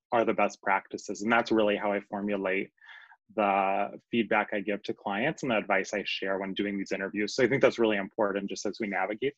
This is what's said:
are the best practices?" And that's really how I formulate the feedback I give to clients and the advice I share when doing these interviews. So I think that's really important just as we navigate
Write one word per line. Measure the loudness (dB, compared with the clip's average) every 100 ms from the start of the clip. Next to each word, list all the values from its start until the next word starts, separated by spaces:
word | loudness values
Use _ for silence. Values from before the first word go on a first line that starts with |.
| _
are | 2 4
the |
best | 2 0 0
practices?" | 0 0 0 -10 -10 -6
And | 2
that's | 2 4
really | 2 2 2
how | 0
I | -2
formulate | -4 -6 -4 -2 0 -2 -4 _ -20 -20 -20 -20 _ 0
the | 2 4 2 0 -2 -6 -4
feedback | -2 2 2 2
I | -2
give | -4 -4
to | -6
clients | -8 -6 -2 -2 -2
and | -2
the | -2
advice | 2 0 0
I | -4 -4
share | -4 -2 -2
when | -4 -4
doing | -2 -4
these | -4
interviews. | -4 -4 -2 -2 2
So | 2
I |
think | 4
that's | 4 4
really | 2 2
important | -2 -2 0 0 -4
just | -6 -6
as | -4
we | -4
navigate | -2 -2 -2 -4